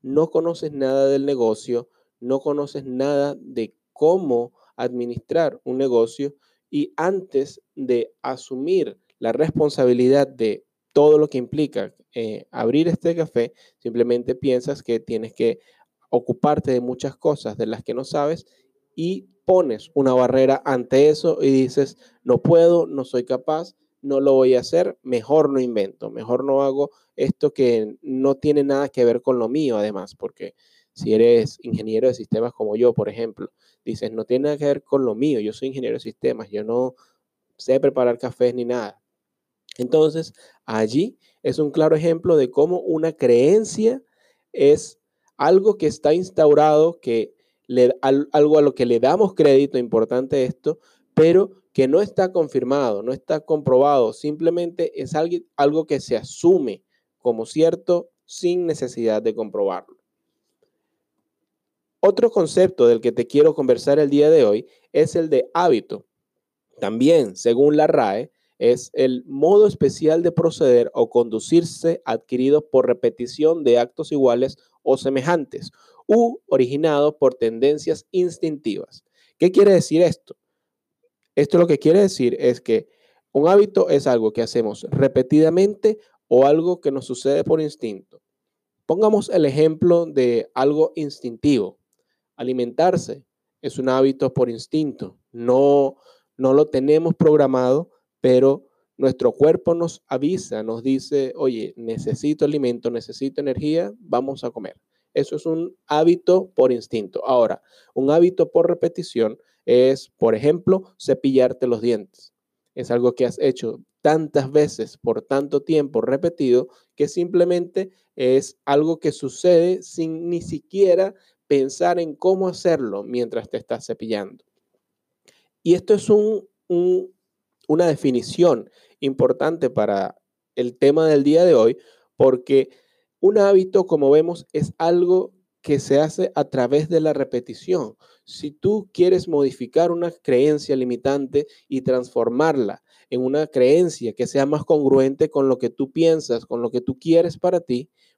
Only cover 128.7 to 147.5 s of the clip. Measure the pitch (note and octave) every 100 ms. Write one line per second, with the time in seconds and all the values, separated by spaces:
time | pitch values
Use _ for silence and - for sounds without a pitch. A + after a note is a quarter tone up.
128.7 | _ _ _ C#3 C3+ B2+ - C#3+ E3 C3+
129.7 | - G#2 G2+ F#2+ - _ _ _ - B2
130.7 | A#2+ C#3 D3+ D#3+ D3+ C#3 D#3 F3+ C#3+ A2+
131.7 | C3 _ _ _ - C3+ B2+ - C#3 C3
132.7 | _ _ _ _ _ F#3+ G#3 G3 G3 F#3
133.7 | G3+ F#3 D#3+ C#3 D3 E3 E3+ - D3+ D3
134.7 | - E3 F3 F3+ F#3 - _ _ _ -
135.7 | C#3+ - C#3 D#3 - F#3 - C#3+ C3+ A#2+
136.7 | C#3+ D#3 E3 D#3 C#3 C3 B2 B2 A2+ -
137.7 | F3+ A2+ - _ _ _ - D3+ C#3+ F#3+
138.7 | G#3+ G3+ - F3+ F#3 - D3+ C#3 C3 B2
139.7 | D#3 E3+ E3+ E3+ E3+ - B2 D3 D3+ D3
140.7 | C3+ B2+ A#2+ C3+ C#3 C3+ C3+ D3 _ _
141.7 | C3+ C3+ B2+ B2 - A2+ A#2+ D#3+ C#3+ G#2+
142.7 | - _ _ _ B2+ B2+ C#3+ D3+ C3+ B2
143.7 | D3+ F3+ - A#2 - A#2+ C#3 C#3 D3+ -
144.7 | D3+ C3+ C3+ C3+ C3+ D#3 C#3+ C3+ B2+ A#2+
145.7 | - C3+ D#3+ E3 D#3+ D3+ A#2 A2+ A#2+ A#2
146.7 | B2 B2 C3 D#3+ E3 E3+ - F3+